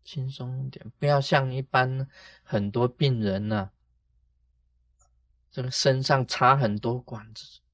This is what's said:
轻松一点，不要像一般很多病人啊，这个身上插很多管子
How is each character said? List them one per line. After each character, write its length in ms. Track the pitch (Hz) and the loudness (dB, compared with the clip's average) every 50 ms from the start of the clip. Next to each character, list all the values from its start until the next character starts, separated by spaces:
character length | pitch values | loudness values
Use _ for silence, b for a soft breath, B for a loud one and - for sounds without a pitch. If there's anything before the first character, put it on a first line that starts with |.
| _ | _
轻 240 | - - 139 131 131 | -12 -10 -8 -8 -8
松 340 | 135 - 127 127 127 131 | -8 -10 -10 -10 -8 -8
一 60 | 135 131 | -8 -10
点， 160 | - - - 110 - _ | -10 -14 -18 -18 -12 _
不 80 | - | 0
要 120 | 143 147 139 | 2 2 2
像 320 | 139 - 175 143 135 131 | 2 4 2 2 2 0
一 120 | 127 135 | -4 -6
般 440 | 135 _ - 131 127 131 131 131 135 135 B B B B B B | -8 _ 2 2 2 2 0 -4 -6 -8 B B B B B B
很 280 | B - - 107 101 101 | B -4 -2 0 0 0
多 160 | 101 117 120 | 0 0 0
病 360 | 123 123 _ 147 139 127 113 | 0 0 _ 0 2 2 2
人 280 | 107 101 95 98 104 107 | 0 0 -2 -2 -2 -2
啊， 200 | 110 104 95 95 _ _ _ _ _ _ _ _ _ _ _ _ _ _ _ _ _ _ _ _ _ _ _ _ _ _ _ _ _ _ _ _ _ _ _ _ | -2 -2 -4 -6 _ _ _ _ _ _ _ _ _ _ _ _ _ _ _ _ _ _ _ _ _ _ _ _ _ _ _ _ _ _ _ _ _ _ _ _
这 120 | _ - | _ -8
个 80 | 127 127 | -8 -6
身 320 | - - - 143 131 131 | -4 0 2 2 2 2
上 240 | 135 - 147 135 123 | 2 2 2 2 2
插 300 | - - - 131 123 135 | -2 -2 4 4 4 6
很 200 | 143 127 107 104 | 6 2 0 0
多 240 | 101 - 117 120 123 | -2 -2 -4 -4 -4
管 320 | 120 - 117 110 107 113 | -6 -10 -14 -14 -14 -16
子 280 | 110 - - - - - _ _ | -20 -20 -20 -20 -20 -20 _ _